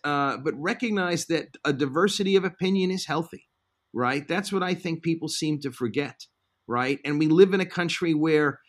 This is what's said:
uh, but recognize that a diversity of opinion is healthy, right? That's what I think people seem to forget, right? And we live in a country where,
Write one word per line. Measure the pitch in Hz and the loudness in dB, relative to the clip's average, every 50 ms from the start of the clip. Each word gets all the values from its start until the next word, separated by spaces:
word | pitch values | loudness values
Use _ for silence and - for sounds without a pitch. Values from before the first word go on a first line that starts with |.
uh, | - 147 147 143 139 139 127 131 | -4 -2 -2 0 0 -2 -2 -4
but | 135 156 - | -4 -6 -6
recognize | 139 151 185 233 - 247 226 208 196 180 175 170 165 - | -4 -4 -6 -4 -2 -2 -2 -2 0 -2 -2 -2 -4 -2
that | - 165 151 - - - - - | -2 -2 -2 -4 -6 -12 -6 -2
a | 151 | -2
diversity | 143 127 147 135 131 165 190 202 - - 196 190 190 | 0 0 -2 -2 2 2 2 2 2 0 2 4 4
of | 190 185 | 4 2
opinion | 180 180 - 185 190 196 190 185 185 | 0 -4 -2 0 2 2 2 2 2
is | 185 185 - | 0 -2 -4
healthy, | - 147 160 165 - - - - _ _ _ _ _ _ _ _ _ | -4 -4 -4 -4 -6 -10 -20 -20 _ _ _ _ _ _ _ _ _
right? | - 117 123 123 135 147 139 | -4 -2 0 0 0 -2 -2
That's | - 165 190 196 - | -4 -4 -4 -4 -2
what | 196 185 | -2 -2
I | 180 180 185 | -2 -2 -2
think | 180 - 170 165 160 | -4 -4 -6 -6 -4
people | - 170 165 165 151 156 | -2 -2 -2 -2 -4 -6
seem | - - 165 151 151 143 | -6 -4 -2 -2 -2 -2
to | 143 135 | -4 -8
forget, | 123 - 127 113 98 147 143 123 - - - - _ _ _ _ _ _ _ | -6 -6 -6 -4 -2 -4 -4 -6 -8 -16 -20 -20 _ _ _ _ _ _ _
right? | - 117 120 127 135 139 - - | -6 -4 -2 -2 -2 -2 -4 -4
And | 143 147 151 | -2 0 2
we | 160 156 | 2 6
live | 156 175 196 190 196 | 8 8 8 8 6
in | 190 | 2
a | 180 | -2
country | 185 - 180 175 165 - - 180 165 156 | -2 -2 -2 -2 -2 -2 -2 0 0 0
where, | 151 156 160 156 151 151 143 127 - _ | 2 2 2 4 4 2 2 -2 -4 _